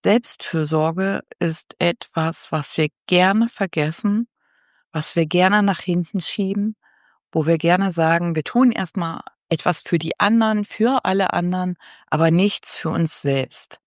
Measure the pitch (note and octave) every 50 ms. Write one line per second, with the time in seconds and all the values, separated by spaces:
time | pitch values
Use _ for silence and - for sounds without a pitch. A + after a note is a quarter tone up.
0 | - F#3 G#3 A#3+ A#3 - - - - - - D#3+ D#3 D3 D#3+ D#3 D#3 D#3+ D#3+ F3+
1 | F#3+ G3 G3 - - _ - _ - E3 D#3+ - - _ - _ F3 E3+ - _
2 | - - _ E3 D#3+ D#3+ D#3+ - - - - D3+ C#3+ - - - D#3 D3+ _ _
3 | _ - F#3 F3+ F3+ F#3+ G3 A3 A3+ A#3 - - G3 F3 - D#3+ D3+ D3+ E3 -
4 | - G3+ G3+ G#3+ A#3+ _ _ _ _ _ _ _ _ _ _ _ _ _ - D#3
5 | D3+ - - E3+ E3 D#3 - F3+ F#3 F#3 G3+ G#3+ G3+ G3 F#3 - - - F3 F3
6 | E3+ - - F#3+ - - - - G3 F#3+ G3 G3+ G3+ A3 G#3+ _ _ _ _ _
7 | _ _ _ _ _ _ - E3 D3 D#3 E3+ D#3+ - E3+ F3 F#3 G3 G3 E3 E3+
8 | D#3+ D#3+ E3+ E3+ F3 F3 E3 D#3 D3 - - A#3+ C4 B3 - - F#3+ - - G3
9 | E3+ E3 E3 - - - _ _ _ _ E3 D#3 - - E3+ - - - F3+ E3
10 | E3 E3 - _ - G3+ A3+ A3+ A3 A3 G#3+ G#3 G#3 - - - G#3+ A#3+ C4+ C4+
11 | - - F#3+ G3 G3 - - - F3 F3 F3+ F#3 F3+ F3+ F3+ _ - - - -
12 | _ _ - D3+ D#3+ E3 D#3+ F3 F#3+ G#3 - - - - - - - E3 - -
13 | E3 D#3+ - - - C#3+ C3+ C3+ C3 - - - - _ - - _